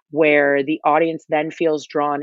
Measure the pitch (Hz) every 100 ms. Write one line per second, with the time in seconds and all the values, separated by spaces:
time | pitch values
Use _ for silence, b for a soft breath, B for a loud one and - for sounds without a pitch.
0 | _ 147 151 147 143 143 139 156 151 156
1 | 165 160 - 156 156 - 165 151 - 151
2 | 147 143